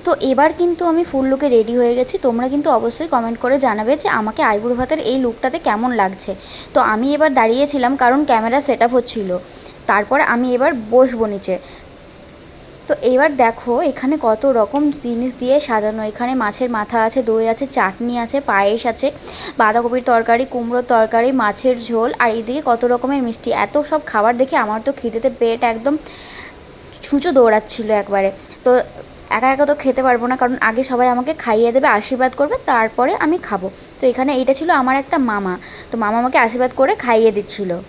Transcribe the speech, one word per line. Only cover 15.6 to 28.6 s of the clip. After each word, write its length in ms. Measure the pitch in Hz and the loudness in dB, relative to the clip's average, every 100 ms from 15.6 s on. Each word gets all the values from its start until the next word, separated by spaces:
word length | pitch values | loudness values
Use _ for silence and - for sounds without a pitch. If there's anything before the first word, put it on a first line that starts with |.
| 285 220 208 220 | 2 -2 -2 -4
এখানে 300 | 214 208 247 262 | -6 -6 -4 -2
মাছের 340 | 214 208 254 | -4 -2 -4
মাথা 280 | 233 208 233 | -2 -2 0
আছে, 160 | 226 262 | 0 0
দই 240 | 226 220 226 | 0 0 0
আছে, 180 | 226 269 | -2 -4
চাটনি 460 | 262 190 190 233 240 | 0 -2 -2 -6 -4
আছে, 180 | 233 277 | -4 -4
পায়েস 420 | 285 202 202 220 247 | 0 2 2 0 -2
আছে, 220 | 220 269 - - - - 302 | -2 -4 -4 -16 -14 -14 0
বাঁধাকপির 460 | 220 220 240 254 | 2 2 0 -2
তরকারি, 400 | 247 233 226 233 262 | 2 2 2 0 0
কুমড়োর 380 | 254 233 247 | -4 -4 -4
তরকারি, 460 | 247 240 220 233 240 | 2 2 4 2 2
মাছের 440 | 262 214 202 262 247 226 | 2 0 0 0 -2 -2
ঝোল, 240 | 233 226 214 | -2 -2 0
আর 100 | 240 | -2
এইদিকে 300 | 226 220 262 294 | -2 -4 -4 -2
কত 160 | 233 | 0
রকমের 380 | 240 240 254 277 | 0 0 -2 -2
মিষ্টি। 260 | 240 226 - | -4 -6 -4
এত 240 | - 202 294 | -2 -2 -2
সব 240 | 294 311 302 | -2 -4 -2
খাবার 280 | 220 214 240 | 0 2 2
দেখে 180 | 262 311 | 0 0
আমার 220 | 220 214 | 0 -2
তো 100 | 226 | -4
খিদেতে 380 | 277 233 226 254 | -4 -4 -2 -4
পেট 300 | 240 233 226 | 0 -2 0
একদম 300 | 226 226 240 302 - - - - - - - - - - | -2 -2 -2 -2 -6 -18 -18 -18 -18 -20 -20 -20 -20 -20
ছুঁচো 260 | - 285 302 | -2 -2 2
দৌড়াচ্ছিল 560 | 269 233 214 214 - 214 | 4 6 4 0 -10 0
একবারে। 380 | 214 202 196 196 190 - - | 0 0 0 0 -2 -16 -4